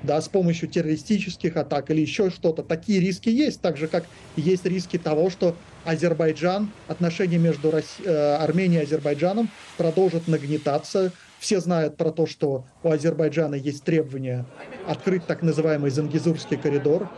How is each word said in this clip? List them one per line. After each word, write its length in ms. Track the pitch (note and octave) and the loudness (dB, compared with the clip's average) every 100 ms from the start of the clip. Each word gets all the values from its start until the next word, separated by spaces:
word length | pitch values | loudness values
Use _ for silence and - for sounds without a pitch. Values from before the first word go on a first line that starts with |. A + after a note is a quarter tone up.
да, 180 | C#3+ D3+ | 0 -2
с 80 | D#3 | 0
помощью 400 | G3 F3 E3+ E3 | 0 2 0 -2
террористических 880 | F3+ D#3 D#3 - G#3 F#3 - F3+ D#3+ | -2 -2 -2 0 -2 -2 -4 -4 -4
атак 340 | D3 D3 C#3 | -4 -4 0
или 100 | D#3 | 0
ещё 280 | D#3 - F#3+ | 0 0 -2
что-то. 340 | F3 F3 D#3+ | 0 -2 -2
Такие 360 | E3+ E3 E3+ G3 | -4 -6 0 2
риски 300 | F3+ F#3 - | 2 0 0
есть, 320 | A#3 D4 - | 2 0 0
так 160 | F#3 D#3 | -4 -2
же, 100 | D#3+ | -2
как 180 | F3+ E3+ - - - | -4 -4 -18 -10 -2
есть 300 | D3+ F#3 F#3 | 2 2 2
риски 320 | F#3 F3+ F3 | -2 -2 -4
того, 320 | E3 D3+ F3+ | 0 2 0
что 260 | F#3 F3+ E3 - - E3 | 2 -2 -2 -12 -12 -4
Азербайджан, 840 | D#3+ E3+ D#3 D#3+ D#3 E3+ F#3+ G#3 - - | 0 0 2 2 2 0 0 -4 -6 -12
отношения 500 | F3 E3+ E3 F#3+ E3+ | -2 -2 0 0 4
между 340 | E3 C#3+ D#3 | 4 2 2
Рос-, 280 | D#3 D3+ - G3+ | 0 -2 -8 -2
э, 300 | D#3 D3 D3 | 2 2 2
Арменией 460 | D#3 D#3+ F#3 E3+ | 2 2 2 2
и 20 | |
Азербайджаном 680 | D3 D#3 D3 C#3+ F3 G#3 A#3 - - - | 2 -2 0 0 0 0 -2 -4 -20 -2
продолжат 500 | E3 D#3 F#3+ E3+ E3 | 0 4 2 2 0
нагнетаться. 840 | D#3+ C#3 D3+ D3 C#3+ - G3+ F#3 F3+ - - | 0 0 -2 0 -2 0 0 0 -2 -20 -12
Все 220 | - G3 | -2 -2
знают 340 | E3+ E3+ D#3 D3+ | 2 0 0 0
про 160 | D#3+ | -4
то, 140 | D#3 D#3 | 0 -2
что 400 | - D3+ C3+ B2+ _ | 0 -2 -2 -6 _
у 60 | E3 | 0
Азербайджана 680 | D#3 D3+ D3+ D#3 C#3+ D#3 C#3+ | 2 2 2 0 2 0 -2
есть 280 | C3+ C#3+ - | -4 -4 0
требование 600 | E3 C#3+ C3+ C3 B2 B2 - - - - | 0 0 -4 -6 -6 -8 -14 -18 -14 -6
открыть 400 | D3 - F#3 E3+ | -4 0 -2 -2
так 160 | E3+ | 0
называемый 480 | E3 D3 D#3+ D3+ C#3+ | 0 2 2 2 2
Зангезурский 680 | C3 D3+ D#3 E3+ D#3+ - C#3+ | 0 0 0 0 -2 -2 -2
коридор. 520 | D#3 C#3+ C#3+ E3 G3 | 0 2 2 2 0